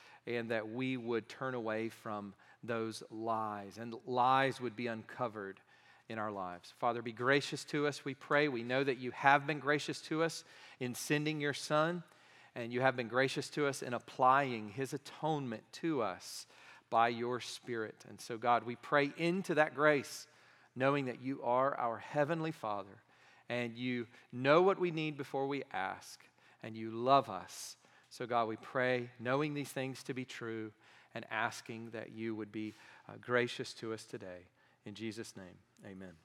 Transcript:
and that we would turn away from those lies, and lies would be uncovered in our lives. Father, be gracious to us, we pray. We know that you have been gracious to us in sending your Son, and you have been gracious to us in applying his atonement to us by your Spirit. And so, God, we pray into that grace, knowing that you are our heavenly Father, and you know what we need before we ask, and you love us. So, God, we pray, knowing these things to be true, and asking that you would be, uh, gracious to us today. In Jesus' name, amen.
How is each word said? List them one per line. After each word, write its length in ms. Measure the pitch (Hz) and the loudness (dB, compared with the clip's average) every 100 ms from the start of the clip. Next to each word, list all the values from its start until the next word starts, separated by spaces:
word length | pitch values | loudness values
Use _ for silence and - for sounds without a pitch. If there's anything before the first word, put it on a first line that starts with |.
| - - 117 | -20 -14 -6
and 240 | 120 113 | -4 -2
that 180 | 113 110 | -2 -2
we 280 | 120 131 131 | -2 -2 -2
would 320 | 113 117 107 | 0 -2 -2
turn 260 | - 131 | -6 -6
away 340 | 123 110 110 113 | -4 -2 -2 -4
from 460 | - 113 104 101 - - - | -6 -8 -8 -8 -14 -20 -12
those 380 | 113 113 113 107 - | -4 -4 -4 -6 -10
lies, 680 | 110 113 110 107 104 101 98 | -6 -2 0 -2 -4 -8 -10
and 160 | 117 113 127 | -10 -8 -2
lies 540 | 123 123 135 135 123 | 4 6 6 4 0
would 160 | 123 107 | -6 -4
be 120 | 120 | -4
uncovered 720 | 110 - - 120 107 98 95 _ _ - - - | -4 -8 -4 -4 -4 -10 -12 _ _ -20 -20 -10
in 100 | 110 | -6
our 140 | 107 | -4
lives. 420 | 101 90 87 - - | -4 -6 -10 -14 0
Father, 240 | 123 117 | 0 2
be 100 | 117 | -2
gracious 520 | 113 123 143 - 147 | 0 4 4 4 -6
to 220 | - 151 147 | -2 0 0
us, 180 | 139 | -2
we 100 | 143 | -6
pray. 340 | 131 - 147 151 | -8 2 4 4
We 140 | 120 | 0
know 200 | 120 131 | 0 2
that 160 | 139 123 | 2 0
you 120 | 123 | -4
have 340 | - 139 143 143 | 4 6 6 4
been 120 | 147 | -2
gracious 420 | 135 151 - 139 | 2 0 0 -6
to 200 | - 160 | -4 0
us 220 | 165 - - - - - | 0 -2 -12 -20 -18 -6
in 140 | 123 | -6
sending 460 | 117 - 151 151 151 | -4 0 2 2 -2
your 140 | 147 | -2
Son, 480 | 135 - 151 160 175 - - - - - | -4 0 2 2 0 -8 -20 -20 -20 -14
and 180 | 120 117 | -8 -4
you 80 | 120 | 2
have 160 | 131 123 | 4 2
been 120 | 110 | 2
gracious 400 | 123 135 147 - | 2 2 0 -4
to 160 | 156 143 | 0 0
us 160 | 131 | 0
in 120 | 127 | -4
applying 760 | 120 - - 127 135 135 113 107 | -4 -4 4 6 8 4 -2 -6
his 220 | 110 135 | -6 -4
atonement 680 | 147 - - 156 151 127 110 - | -6 -10 -6 -2 -2 -2 -6 -10
to 300 | - 165 143 | -6 -2 0
us 440 | 101 90 - - - - - - - | 0 -2 -10 -14 -14 -20 -20 -20 0
by 180 | 117 117 | 4 4
your 320 | 117 120 123 | 4 -2 -4
Spirit. 540 | - - - 117 107 - - | -6 -10 -6 -4 -6 -8 -16
And 120 | 104 | -14
so, 180 | - 117 | -10 0
God, 260 | 123 117 | 4 4
we 120 | 113 120 | 4 -8
pray 360 | - 147 143 151 | 2 4 4 2
into 360 | 170 185 180 | 0 0 2
that 200 | 151 156 | 4 4
grace, 520 | 131 151 143 - - - _ - - _ | 6 6 6 2 -10 -14 _ -20 -20 _
knowing 320 | 123 135 143 127 | 2 4 4 0
that 140 | 117 | -4
you 200 | 131 139 | -6 -2
are 320 | 120 123 135 - | 2 4 4 2
our 220 | 120 110 | -2 -4
heavenly 540 | - 147 143 165 160 | -2 0 2 2 -2
Father, 500 | 156 110 101 98 104 _ _ - - - | -4 -4 -4 -6 -14 _ _ -20 -16 -6
and 280 | 123 120 117 | -4 -4 -4
you 300 | 127 123 110 - - | -4 -2 -6 -12 -12
know 300 | 127 135 160 | 0 6 8
what 180 | 190 185 | 8 6
we 100 | 180 | 2
need 260 | 160 156 143 | 0 -2 -4
before 300 | 135 135 139 | -6 -4 -2
we 160 | 139 - | -4 -4
ask, 460 | 92 95 95 - - - _ _ _ | -4 -4 -6 -14 -20 -20 _ _ _
and 140 | 113 113 | -12 -8
you 140 | 113 | -6
love 400 | 113 127 139 113 | -2 6 6 6
us. 460 | 92 - - - - _ _ _ | -4 -10 -12 -14 -16 _ _ _
So, 160 | - 120 | -8 -2
God, 220 | 120 113 | 0 0
we 80 | 107 | -2
pray, 540 | - 135 127 123 120 - | -4 0 2 0 -2 -6
knowing 340 | 120 139 151 | 0 0 0
these 140 | 147 131 | -2 -4
things 340 | 135 131 127 | -4 -6 -6
to 100 | - | -8
be 100 | 131 | -6
true, 480 | 127 - 113 113 110 - - - _ | -8 -8 -6 -6 -8 -12 -20 -20 _
and 120 | 117 - | -12 -4
asking 600 | 110 117 - - 113 117 | -2 -2 -4 -10 -12 -10
that 220 | 110 - | -10 -10
you 220 | 110 113 | -6 -4
would 160 | 110 104 | -4 -6
be, 240 | 107 107 - - - - | -6 -8 -10 -20 -20 -18
uh, 40 | 107 | -12
gracious 540 | 113 123 120 - 123 | 0 2 2 -2 -8
to 180 | - 113 | -8 -8
us 120 | 110 | -8
today. 420 | - 113 95 90 92 _ _ _ | -10 -12 -12 -14 -18 _ _ _
In 100 | 110 | -14
Jesus' 420 | 98 113 107 107 98 | -8 -8 -8 -10 -14
name, 80 | 90 92 _ _ | -16 -18 _ _
amen. 280 | 104 95 92 82 | -16 -14 -14 -18